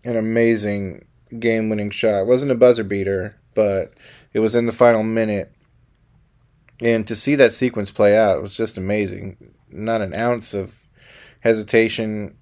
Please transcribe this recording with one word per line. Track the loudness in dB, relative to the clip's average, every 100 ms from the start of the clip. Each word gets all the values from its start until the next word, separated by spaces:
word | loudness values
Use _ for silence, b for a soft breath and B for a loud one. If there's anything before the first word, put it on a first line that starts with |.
an | -4 -4
amazing | 0 2 2 2 -2 -4 -8 -12 _ _ _ -4
game-winning | -2 0 -2 -4 -6
shot. | -2 0 0
It | 2
wasn't | 0 0
a | 4
buzzer | 6 4
beater, | -2 -4 -2 -4 -6 _ _
but | -2 0 0 -4 _ b b b
it | -2
was | 0 0
in | -2
the |
final | 4 4 4
minute. | 0 -2 -2 -4 -8 _ _ _ _ _ _ _ _ _ _ _ _ _
And | 0 0 -2
to | -4
see | 0 4
that | 4
sequence | 4 -2 -2 -8
play | 2 4 6
out, | 4 0
it |
was | -4 -6
just | -6 -6
amazing. | -4 -2 -4 -6 -14 -16 -20 _ _
Not | -10 -4 -4
an | -4
ounce | -4 -4 -4 -4
of | -8 -8 -14 _ b b b b b
hesitation | 0 0 2 2 2 -2 -6 -6 -10 _